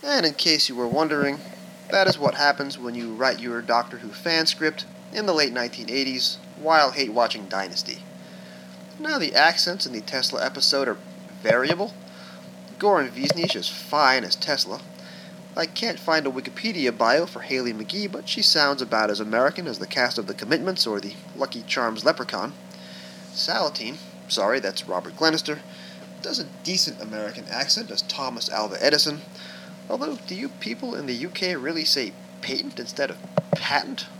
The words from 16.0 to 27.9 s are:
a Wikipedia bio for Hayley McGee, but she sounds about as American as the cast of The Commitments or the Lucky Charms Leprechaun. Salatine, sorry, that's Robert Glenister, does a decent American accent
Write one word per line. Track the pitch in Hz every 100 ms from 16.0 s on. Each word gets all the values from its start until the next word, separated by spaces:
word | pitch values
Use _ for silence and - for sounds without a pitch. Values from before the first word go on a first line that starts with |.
| - 156 139
a |
Wikipedia | 131 127 - 220 180 131 113
bio | 113 143 170
for | -
Hayley | - 131 120
McGee, | 110 101 190 202
but | - -
she | -
sounds | - 160 143 139
about | 117 110 107
as | 101
American | 107 113 135 147 170
as | 104
the | 95
cast | 139 123 -
of | 98
The |
Commitments | 101 107 156 180 185 117
or | 104
the | 101 - - -
Lucky | 135 120
Charms | 104 - 117 110 147
Leprechaun. | 165 120 101 113 - - - - - - - -
Salatine, | - - 202 160 - 113 151 - - -
sorry, | - 101 131
that's | 98 98 -
Robert | 95 90 -
Glenister, | 160 156 - 147 - - - - - -
does | - -
a | 143 -
decent | - 185 - 127
American | 107 107 104 - -
accent | 117 139 214 226